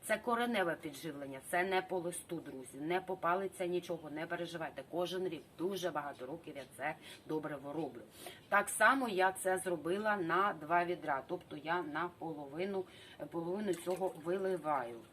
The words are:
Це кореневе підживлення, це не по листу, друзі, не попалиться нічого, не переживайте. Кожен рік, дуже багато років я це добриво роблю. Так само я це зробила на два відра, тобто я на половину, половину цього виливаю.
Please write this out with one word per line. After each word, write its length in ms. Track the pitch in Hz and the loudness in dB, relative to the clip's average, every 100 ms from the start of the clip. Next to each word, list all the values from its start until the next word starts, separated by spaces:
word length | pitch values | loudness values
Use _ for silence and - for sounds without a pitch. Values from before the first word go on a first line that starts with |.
Це 140 | - 214 | 0 0
кореневе 580 | - 233 240 226 180 156 | 2 2 4 4 4 2
підживлення, 640 | 160 135 160 143 139 135 - | -2 -6 -8 -6 -8 -8 0
це 140 | 175 | 2
не 180 | 185 185 | 4 2
по 180 | 185 185 | 2 0
листу, 360 | 170 175 - 165 | 0 -4 -6 -6
друзі, 420 | 151 135 127 135 | -6 -10 -10 -6
не 240 | 151 175 | 0 0
попалиться 640 | 180 185 165 180 196 - 180 | 0 -2 2 2 0 -2 0
нічого, 440 | 180 175 165 156 | 0 0 -6 -4
не 180 | 147 170 | -6 -4
переживайте. 560 | 170 170 165 156 - - | -4 -4 -4 -6 -6 -6
Кожен 360 | 165 175 180 185 | -2 -2 0 -2
рік, 140 | 160 - - | -4 -10 -4
дуже 340 | 170 196 175 | -2 0 -2
багато 340 | 151 143 135 127 | -2 -4 -8 -8
років 280 | 165 - 143 | -10 -10 -12
я 60 | 127 - | -12 -6
це 180 | 139 156 - - - | -4 -4 -10 -18 -4
добриво 460 | 156 151 147 139 | -2 -2 -6 -6
роблю. 280 | 147 151 117 107 - - - - | -4 -4 -6 -16 -14 -14 -14 2
Так 200 | 202 202 | 4 4
само 400 | - 220 269 247 | 6 6 6 4
я 220 | 185 185 | 6 4
це 260 | 190 185 185 | 4 2 2
зробила 580 | 185 175 151 196 214 208 | 2 0 2 2 2 2
на 380 | 165 170 202 | 4 4 4
два 320 | 165 151 175 175 | 2 4 4 4
відра, 380 | 175 156 139 - | 0 0 -2 0
тобто 300 | 170 - 156 | -6 -6 -10
я 240 | 143 175 | 0 0
на 280 | 156 151 175 - | 0 -2 -2 -4
половину, 680 | 160 151 143 147 196 196 185 - - - 147 | -8 -6 -8 -4 -2 -2 -4 -10 -20 -12 -6
половину 420 | 165 170 190 214 | -4 -2 -2 0
цього 400 | 175 175 180 185 170 | -2 0 0 0 -2
виливаю. 760 | 156 185 190 185 151 143 120 117 110 | -2 0 2 0 2 0 0 -8 -14